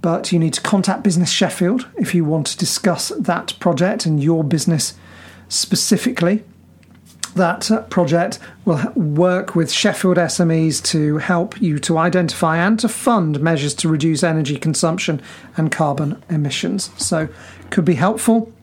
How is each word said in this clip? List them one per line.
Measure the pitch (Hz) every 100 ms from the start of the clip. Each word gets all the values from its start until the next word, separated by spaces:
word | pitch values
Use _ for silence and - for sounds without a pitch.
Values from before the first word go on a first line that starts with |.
but | 170 170 -
you | 170
need | 160
to | -
contact | - 196 185 -
Business | 208 170 180
Sheffield | - 185 - 175 254 - -
if | 220
you | 180
want | 151 160 143
to | -
discuss | - - 202 160 - 403
that | 196 170 - -
project | 185 151 180 226
and | 170 151
your | 143 165
business | 147 160 160 160 - - - - - - -
specifically. | - - 190 - 196 247 254 170 214 - - - - - - - - -
That, | 175 175 170 -
uh, | 220
project | 226 - 160 170 196 - - - -
will | 151
h-, | 190
work | - 156 147 180 180 202
with | 170 160
Sheffield | - 208 - 190 180
S | 165 -
M | 170
Es | 160 160 - -
to | 160 151 151
help | - 175 180 -
you | 180 147
to | - 160
identify | 175 180 170 - 165 160
and | 185 226
to | 226
fund | - - 226 160 147
measures | 160 160 143 -
to | 165
reduce | 156 165 151
energy | 170 160 139 143
consumption | 160 147 165 180 - 147 - - - -
and | 160
carbon | - 156 143 147 - -
emissions. | 160 143 - 202 196 - -
So | - 165 156 - - - -
could | - 170
be |
helpful | 147 185 220 - 226 226 -